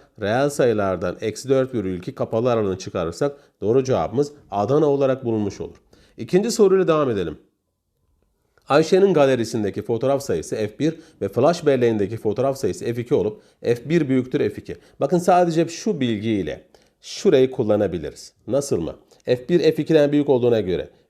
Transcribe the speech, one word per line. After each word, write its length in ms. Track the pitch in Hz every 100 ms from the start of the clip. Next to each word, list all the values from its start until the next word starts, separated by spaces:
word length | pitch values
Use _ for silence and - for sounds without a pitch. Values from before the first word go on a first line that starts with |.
| _ -
reel 280 | 101 120 143
sayılardan 680 | 143 127 107 98 90 90 -
eksi 280 | 110 104 127
dört 240 | 135 127
virgül 240 | 120 95 90
iki 180 | 107 -
kapalı 360 | 120 113 123
aralığını 260 | 117 101 90
çıkarırsak 600 | - 98 82 82 143 143 _ -
doğru 220 | 98 131
cevabımız 480 | 131 110 80 117 143 - -
Adana 340 | 101 104 143 151
olarak 400 | 139 135 127 120
bulunmuş 360 | 110 101 -
olur. 140 | - - _ _ _ -
İkinci 340 | 113 180 226
soruyla 360 | - 196 190 170
devam 220 | 156 139
edelim. 280 | 101 82 73 _ _ _ _ _ _ _ _ _ _ _ _ -
Ayşe'nin 440 | 143 160 185 196
galerisindeki 680 | 156 135 127 113 120 101 98
fotoğraf 400 | - 117 131 139
sayısı 340 | - 85 - 113
F 240 | 107 -
bir 200 | 147 160 - -
ve 80 | 98
flash 360 | - 143 175 147
belleğindeki 520 | 135 120 110 98 110
fotoğraf 400 | 107 104 135 131
sayısı 280 | 104 87 117
F 160 | 117
iki 140 | 117 131
olup 260 | 98 - _ _
F 280 | 107 120 139
bir 200 | 170 139
büyüktür 300 | 131 127 -
F 220 | 110 -
iki. 140 | - 80 _ -
Bakın 200 | 139 175
sadece 480 | 175 180 175 165 160
şu 320 | - 226 170
bilgiyle 640 | 123 107 110 104 78 64 _ _ _ _
şurayı 500 | - - 202 143 131
kullanabiliriz. 840 | - 107 104 101 85 73 - - _ -
Nasıl 320 | 131 143 107
mı? 160 | 76 - _ _ -
F 240 | 123 -
bir 100 | 175
F 240 | 156 156
ikiden 280 | 147 160 147
büyük 180 | 143 143
olduğuna 300 | 127 120 117
göre 300 | 92 82 69 _ _